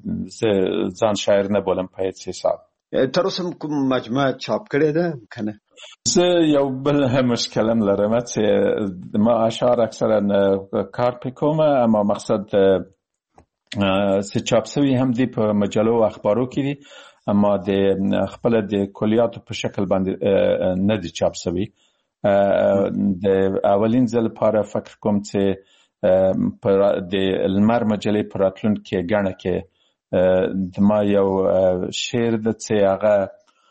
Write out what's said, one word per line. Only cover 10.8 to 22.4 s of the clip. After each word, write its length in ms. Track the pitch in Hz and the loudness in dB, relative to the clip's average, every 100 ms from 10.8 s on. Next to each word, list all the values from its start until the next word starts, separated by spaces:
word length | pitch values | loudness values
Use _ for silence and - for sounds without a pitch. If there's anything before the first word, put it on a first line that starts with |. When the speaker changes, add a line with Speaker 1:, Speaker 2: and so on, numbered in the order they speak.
Speaker 1:
کار 300 | 95 - 123 | -4 -2 -2
پې 180 | 123 131 | -2 -8
کوم، 300 | 127 147 156 | -4 -2 2
اما 420 | 156 135 117 107 | 2 2 2 2
مقصد، 540 | 104 101 - 110 98 101 98 92 90 _ _ _ _ _ _ _ - 104 | 0 -2 -2 -4 0 2 4 2 -2 _ _ _ _ _ _ _ -10 -2
اه، 400 | 98 95 101 98 | 0 0 0 0
چې 180 | 101 117 | -2 -6
چاپ 280 | - 117 - | 0 0 0
سوي 300 | 147 139 123 | -2 0 0
هم 140 | 131 | 0
دي 160 | 117 127 | 0 -2
په 260 | 123 107 | -2 0
مجلو 420 | 104 98 107 110 | 0 0 0 2
او 100 | 117 | 2
اخبارو 420 | 107 - 104 107 127 | 0 0 -2 0 -2
کې 160 | - | -4
دي، 120 | 139 143 - - - _ - | -4 -6 -12 -20 -20 _ -2
اما 280 | 101 104 98 | 2 2 0
د 140 | 95 98 98 95 98 95 98 | 0 2 2 2 0 -2 -2
خپله 340 | - 120 113 | -2 0 0
د 260 | 101 101 98 | 0 -2 -2
کلیاتو 460 | - 107 113 117 - | -2 0 2 0 -2
په 120 | - | -14
شکل 320 | 110 113 - | -8 -8 -4
باندې، 260 | 95 95 95 | -2 0 -2
اه، 640 | 92 101 98 95 95 92 | -2 0 2 2 0 0
نه 220 | 92 98 107 | 0 0 -2
دي 120 | 82 | -4
چاپ 240 | - 90 | -4 -4
سوي. 380 | - 98 87 104 _ _ _ _ _ | -4 -6 -4 -6 _ _ _ _ _
اه، 640 | 104 101 | 0 2